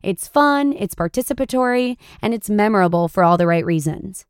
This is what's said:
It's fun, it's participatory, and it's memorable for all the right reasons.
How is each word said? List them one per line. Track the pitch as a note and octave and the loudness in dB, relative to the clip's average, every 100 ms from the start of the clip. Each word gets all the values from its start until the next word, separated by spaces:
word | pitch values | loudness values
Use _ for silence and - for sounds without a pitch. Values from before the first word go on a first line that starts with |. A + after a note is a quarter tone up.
It's | - F#3 - | -6 -6 -2
fun, | D4 C#4+ C#4+ C#4+ | 2 2 2 0
it's | C#4 G3+ | -2 -6
participatory, | - F3 - B3 C#4 C4+ B3+ B3+ B3 B3 B3 - - | -4 -4 -4 -4 -4 -2 -2 0 0 -2 -6 -14 -8
and | - | -6
it's | A#3 - | -4 -2
memorable | G#3 G#3+ G#3+ F3+ E3+ E3+ | 0 2 4 2 2 0
for | - | 2
all | E3+ F3 | 4 4
the | F3 | 2
right | E3+ E3 | 2 0
reasons. | E3 D3 D3+ G3 F#3 - | -2 -2 -6 -10 -16 -20